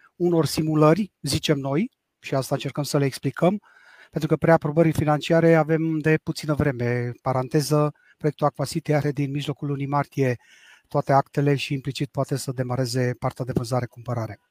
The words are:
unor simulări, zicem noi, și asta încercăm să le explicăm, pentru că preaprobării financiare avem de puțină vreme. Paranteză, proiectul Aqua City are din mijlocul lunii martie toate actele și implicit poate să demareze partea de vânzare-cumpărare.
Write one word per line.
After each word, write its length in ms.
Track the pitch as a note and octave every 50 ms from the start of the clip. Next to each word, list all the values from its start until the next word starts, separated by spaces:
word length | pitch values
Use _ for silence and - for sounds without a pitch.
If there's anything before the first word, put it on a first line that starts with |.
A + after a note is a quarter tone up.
| _ _ _
unor 300 | - F3 F3 E3+ E3 D3+
simulări, 680 | - - F3 D#3 D#3 D#3 D3+ D3+ D3+ E3+ G3+ G3+ - _ _
zicem 380 | - C3+ D3 D#3+ - - D3 C#3
noi, 320 | C3+ C3+ C#3 E3+ A#3 - _ _ _ _ _ _
și 160 | - - C#3
asta 200 | C3+ B2+ - C#3+
încercăm 280 | C3+ - C#3 - D3+
să 160 | C#3 - - C#3+
le 60 | C#3
explicăm, 560 | C3+ - - - C3+ - - D#3+ F3+ G#3+ G3+ - _ _ _ _ - - - - _
pentru 180 | - D#3+ D#3 D3
că 80 | D#3
preaprobării 560 | - - E3 E3 D#3+ - D3+ D3 E3 E3 D#3+
financiare 600 | D3+ - D3 D3+ D3+ C#3+ - - E3 E3 E3 E3 E3
avem 440 | D#3+ D3+ D3+ E3 D#3 D#3+ D#3+ D#3+ D#3
de 200 | C#3+ D#3 D#3 -
puțină 320 | - E3 D3+ - - D3+ D3
vreme. 580 | - - C#3+ B2 A#2+ A#2+ A#2+ B2 B2 A#2+ A#2+ A#2+ -
Paranteză, 720 | - C3 B2+ C3 B2+ - - D3+ C3+ C#3+ D3+ D3+ D3+ D3 - _ _ _ _
proiectul 300 | _ - D3+ - - D3
Aqua 180 | C#3+ - - C#3
City 280 | - - E3 - -
are 180 | D3+ C#3+ C#3+ D3
din 200 | C3 C#3+ C#3+ C3+
mijlocul 380 | C#3 D3 C#3+ D3+ C3+ - D3+ C#3+
lunii 180 | C#3 C3+ C#3
martie 500 | C3+ C#3+ C#3+ C#3 - - C#3 C3+ B2+ A#2 - _ _ _ _ _ - - _ _ _
toate 240 | - C#3+ - -
actele 420 | C#3 C3+ - _ - D3+ C#3+ C#3+ C#3
și 180 | C3 - -
implicit 380 | C#3+ C3 - C#3 - - C#3+ -
poate 260 | - C#3+ C3 - C#3+
să 160 | B2 - C#3
demareze 640 | B2 C3 B2 B2 B2 C3 C3 A#2 A#2+ C3 B2 B2 B2 -
partea 260 | - B2+ - - B2
de 80 | B2 C3
vânzare-cumpărare. 840 | - A#2 A2+ B2+ B2 A#2+ - - A#2+ A2+ B2+ A#2+ A#2 A2+ A2 G2+ - _ _